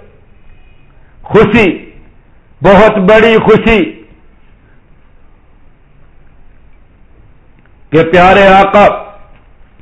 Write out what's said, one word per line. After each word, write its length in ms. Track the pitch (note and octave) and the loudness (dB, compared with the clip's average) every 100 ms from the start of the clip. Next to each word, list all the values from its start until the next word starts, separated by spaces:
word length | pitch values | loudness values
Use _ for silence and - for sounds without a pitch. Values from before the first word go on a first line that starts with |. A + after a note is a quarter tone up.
| - _ _ _ - - - - _ _ _ _ | -20 _ _ _ -20 -20 -20 -20 _ _ _ _
خوشی، 680 | - G3 A3 A#3 G3+ - - - - _ _ _ _ - | -6 -2 0 0 -2 -4 -12 -20 -20 _ _ _ _ -6
بہت 360 | D3+ G3 G#3+ G#3 | 0 2 2 0
بڑی 380 | F#3 A3 A3+ A3 | 0 0 2 0
خوشی 560 | - G#3+ G#3+ A3+ D#3+ - - _ _ _ _ _ _ _ _ _ _ _ _ _ _ _ - _ _ _ - - - _ - - _ _ _ _ _ _ _ _ _ _ _ _ - | 0 0 0 -4 -4 -10 -20 _ _ _ _ _ _ _ _ _ _ _ _ _ _ _ -20 _ _ _ -20 -20 -20 _ -20 -20 _ _ _ _ _ _ _ _ _ _ _ _ -6
کہ 100 | D#3 E3 | -4 -2
پیارے 420 | F3+ F3+ G3 G3 | 0 2 2 2
آقا 400 | F#3+ G3 G#3 G3 - - - - - _ _ _ _ | 2 0 2 0 -2 -14 -20 -20 -20 _ _ _ _